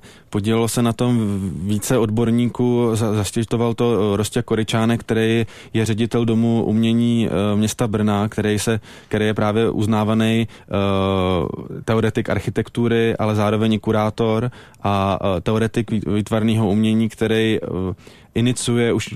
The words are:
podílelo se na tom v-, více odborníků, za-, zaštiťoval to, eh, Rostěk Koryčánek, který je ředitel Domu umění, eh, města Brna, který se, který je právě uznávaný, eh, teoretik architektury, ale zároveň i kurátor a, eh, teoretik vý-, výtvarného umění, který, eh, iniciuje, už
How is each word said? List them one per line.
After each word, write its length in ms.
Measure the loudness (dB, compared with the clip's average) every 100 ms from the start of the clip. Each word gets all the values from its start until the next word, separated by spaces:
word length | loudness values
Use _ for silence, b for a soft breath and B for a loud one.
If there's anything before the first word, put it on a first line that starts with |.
| B B -6
podílelo 380 | -2 0 2 0
se 140 | 0
na 120 | 0
tom 240 | 0 0 0
v-, 500 | 0 -2 -4 -4 -2
více 300 | -2 0 2
odborníků, 920 | 2 2 2 2 0 0 0 2 2
za-, 200 | 0 0
zaštiťoval 600 | 0 -2 -2 -2 0 0
to, 400 | 0 0 2 2
eh, 40 | 0
Rostěk 280 | 0 -4 -2
Koryčánek, 540 | -2 0 0 0 0
který 460 | 0 0 2 0 -2 B B
je 120 | -2 0
ředitel 400 | 0 0 0 2
Domu 380 | 2 2 2
umění, 640 | 2 2 2 2 2 2 0
eh, 280 | 0 0 0
města 320 | 0 -2 -2
Brna, 400 | 0 0 0 0
který 300 | -2 -2 0
se, 200 | 0 -2 B B B
který 180 | -2 0
je 80 |
právě 360 | 0 0 2 0
uznávaný, 800 | 0 0 0 2 2 2 2 -2
eh, 1300 | -6 -6 -2 0 0 0 2 2 0 -2 -6 -10 -8 -2
teoretik 440 | 0 0 0 -2
architektury, 880 | -2 -2 -4 -4 -2 0 2 2 0
ale 180 | 0 0
zároveň 380 | 2 2 2
i 60 | 0
kurátor 720 | 0 0 0 0 0 0 -2 B B B
a, 360 | -2 0 0 0 0 -2
eh, 40 |
teoretik 500 | 0 0 0 -2 -2
vý-, 100 | -2 -2
výtvarného 640 | -2 0 0 2 2 2
umění, 400 | 2 2 2 0
který, 500 | -2 0 2 2 0
eh, 40 | -4 -4 -6 -8 B B B -2
iniciuje, 580 | 0 0 -2 0 2
už 160 | 0 -4